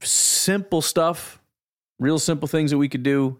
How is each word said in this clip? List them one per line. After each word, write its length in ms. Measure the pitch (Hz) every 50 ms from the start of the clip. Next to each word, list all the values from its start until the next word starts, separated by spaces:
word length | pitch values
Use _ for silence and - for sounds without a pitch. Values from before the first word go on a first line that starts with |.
| -
simple 800 | - - - - - - - - 185 190 202 190 - 185 160 147
stuff, 580 | - - 175 165 165 170 - - - - - _ _ _ _ _ _ _ _ _ _ _ -
real 200 | 127 135 160 147
simple 300 | - - 160 143 151 143
things 220 | - 156 156 143
that 80 | 147 143
we 100 | 143 135
could 140 | - 135 123
do 360 | 139 139 139 135 131 131 -